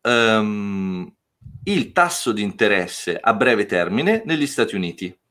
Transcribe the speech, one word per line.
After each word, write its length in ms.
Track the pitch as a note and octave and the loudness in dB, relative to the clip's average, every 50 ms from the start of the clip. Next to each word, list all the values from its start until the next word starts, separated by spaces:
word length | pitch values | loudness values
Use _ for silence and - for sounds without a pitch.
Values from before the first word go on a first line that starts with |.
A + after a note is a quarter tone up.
ehm, 1120 | - A#2 B2 A#2 A#2 A2+ A2 A2 G#2+ G#2+ G#2 G#2 G2+ G2+ G2 G2 F#2+ F#2+ F#2 F2+ F2 - - _ _ _ _ _ - - - - - | -2 2 2 4 4 4 4 4 2 0 -2 -4 -6 -4 -4 -4 -4 -4 -4 -6 -8 -10 -14 _ _ _ _ _ -20 -20 -20 -10 -4
il 260 | G3 G3+ D#3+ A#2 - | -2 0 0 -2 0
tasso 400 | - F#3 F3 F3 - - - B2 | 2 2 2 2 0 -2 -2 -2
di 100 | A2 G#2 | -2 -2
interesse 760 | G#2 G2+ F2+ - A2+ G#2 G2+ F#2+ F2+ F2+ - - - F2+ F2 - | -2 -4 -2 0 2 2 2 2 0 -2 -6 -8 -6 -6 -6 -2
a 140 | - A#2 A2+ | 0 0 2
breve 320 | G2+ B2+ B2+ A#2 G#2 G2+ | 4 4 4 4 2 2
termine 580 | - G2+ F2+ E2+ E2+ G2 A#2+ D#3 G3 A3+ A3 A3 | 0 0 0 0 0 0 0 2 2 0 0 -2
negli 220 | G3 E3 D#3 C#3+ C#3 | -2 -2 -2 -2 -2
Stati 280 | - - A2+ A2 - | 0 0 0 0 0
Uniti. 380 | G2 F2+ E2+ - - F#2+ F2 - _ _ _ | -4 -4 -6 -6 -8 -10 -10 -10 _ _ _